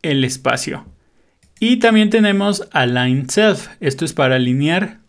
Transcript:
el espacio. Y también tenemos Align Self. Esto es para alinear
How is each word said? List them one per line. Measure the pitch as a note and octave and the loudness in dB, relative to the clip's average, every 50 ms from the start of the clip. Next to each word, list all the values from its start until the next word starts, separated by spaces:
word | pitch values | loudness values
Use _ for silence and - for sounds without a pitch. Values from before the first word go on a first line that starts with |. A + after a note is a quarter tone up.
el | - E3 C#3+ C3+ C3 | -4 -2 0 0 0
espacio. | B2+ - - - C3 B2 B2+ - - D3+ C3+ - - - _ _ _ _ _ _ _ _ _ _ _ _ _ | -2 -4 -4 -4 -4 -2 -2 -4 -8 -10 -12 -14 -20 -20 _ _ _ _ _ _ _ _ _ _ _ _ _
Y | A3 A3+ B3+ | 0 0 2
también | - - A3+ A3 G#3+ G#3+ G#3 | 2 4 4 4 4 2 4
tenemos | G#3+ A3+ G#3+ G#3 G3 G3 G3+ G3+ G3+ G3+ - - | 2 2 2 2 2 0 0 -2 -2 -4 -8 -4
Align | - D3 B2+ A#2+ B2 B2 B2 B2+ B2+ C3+ C3+ - | -2 0 0 0 0 0 0 0 0 -2 -2 -2
Self. | - - G#3+ G#3+ F#3 C3 - - - _ | 0 2 2 2 2 0 -6 -16 -16 _
Esto | - C#3+ C3+ - E3+ | -4 -4 -4 -4 -6
es | D#3 - | -6 -2
para | - C#3 B2+ C3 | 0 0 2 2
alinear | B2+ B2+ B2 B2 C3+ C#3+ D#3 E3+ F#3 G3 - - - _ | 2 0 0 0 0 0 0 0 -2 -2 -4 -10 -18 _